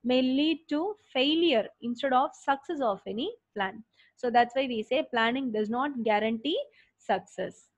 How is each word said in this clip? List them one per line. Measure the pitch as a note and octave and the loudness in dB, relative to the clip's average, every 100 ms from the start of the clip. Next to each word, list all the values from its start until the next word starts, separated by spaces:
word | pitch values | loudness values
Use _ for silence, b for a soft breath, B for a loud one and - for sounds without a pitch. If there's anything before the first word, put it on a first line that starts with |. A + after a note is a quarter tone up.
may | A#3+ B3+ | 0 2
lead | B3+ C4 D#4 D#4+ _ | 2 2 0 0 _
to | D4 F4+ G#4 _ | -2 -2 -6 _
failure | C4+ C4+ D#4+ E4+ A#3 F#3 _ | -2 2 4 4 2 0 _
instead | A#3 A#3+ C#4 | -8 -4 0
of | B3+ D4+ | 2 0
success | - - C#4 - E4 | -4 -2 -2 -2 -2
of | B3 F#3+ - | -2 -2 -6
any | G3+ E4 A#4+ _ | -6 -6 -8 _
plan. | G#3 F#3+ A3+ - b b _ | -6 -6 -6 -20 b b _
So | B3 | 2
that's | A#3 A#3+ | 4 4
why | B3+ C4+ | 0 -2
we | A3+ | -2
say | G#3+ C4 - | -2 -2 0
planning | A#3+ A3+ B3+ C4 | 0 0 0 -2
does | G#3+ G#3+ | -2 -2
not | A#3+ C#4+ C4 | 0 -2 -2
guarantee | A3 G#3 A3 A3+ C4 G#4 C#5+ b b _ | 0 2 2 -2 -2 -4 -4 b b _
success. | - F#3+ - - F3+ - _ | -4 -4 -4 -10 -10 -10 _